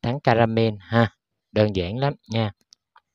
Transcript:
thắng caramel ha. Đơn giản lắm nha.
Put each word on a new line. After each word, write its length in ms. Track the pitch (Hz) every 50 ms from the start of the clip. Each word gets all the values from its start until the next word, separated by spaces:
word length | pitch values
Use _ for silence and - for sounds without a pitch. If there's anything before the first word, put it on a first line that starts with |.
| -
thắng 180 | 113 123 147
caramel 540 | - 139 117 113 117 113 113 113 113 110 107 101
ha. 300 | - - 113 117 117 104 - _ _ _ _ _ _ _ -
Đơn 240 | 104 107 107 98
giản 220 | 92 87 87 107 127
lắm 160 | 139 143 - - _ -
nha. 220 | 110 113 110 104 - _ _ _ _ _ _ _ _ _ _ _